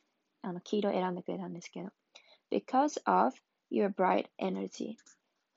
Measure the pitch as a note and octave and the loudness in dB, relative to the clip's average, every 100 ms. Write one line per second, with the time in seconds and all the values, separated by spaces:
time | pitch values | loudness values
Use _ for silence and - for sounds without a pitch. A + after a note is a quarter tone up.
0 | _ _ _ _ G3+ F3 - G#3+ G3+ G3 | _ _ _ _ -8 -8 -4 -2 0 0
1 | F#3 F3+ F#3 F#3 F3+ F3 - F3+ F#3 - | -2 -4 -6 -8 -8 -10 -12 -12 -14 -14
2 | _ - _ _ _ - - B3+ D4 - | _ -20 _ _ _ -2 2 2 2 0
3 | - F#3 A3+ - _ _ _ A3+ G3+ G3 | 2 4 4 0 _ _ _ 0 0 2
4 | F3+ G3 - - F#3+ F#3+ F#3+ - - A3+ | 2 2 0 -6 -4 -4 -6 -8 -10 -10
5 | - _ _ _ _ | -18 _ _ _ _